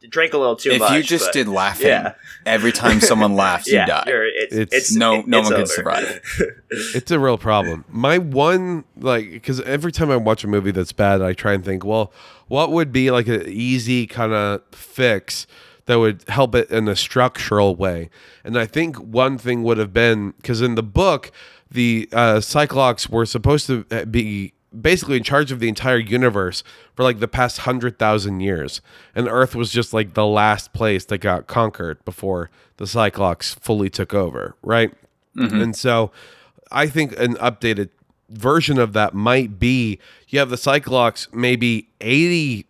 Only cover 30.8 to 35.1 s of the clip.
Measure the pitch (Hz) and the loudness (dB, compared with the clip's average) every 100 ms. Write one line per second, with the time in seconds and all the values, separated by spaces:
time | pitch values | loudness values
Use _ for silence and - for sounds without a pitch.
30.8 | 110 95 - 101 101 90 - 120 113 - | -2 -2 -4 -4 -2 -2 -2 -2 -2 -2
31.8 | 85 78 - 90 98 90 85 _ _ _ | -10 -10 -12 -8 -6 -4 -6 _ _ _
32.8 | 101 117 107 98 98 85 - - - 107 | -6 0 -2 0 -2 -2 -8 -12 -4 -2
33.8 | 98 - 95 101 90 64 50 - 95 117 | -2 -4 -4 -2 -2 -4 -10 -10 -2 0
34.8 | 113 - _ | 0 -2 _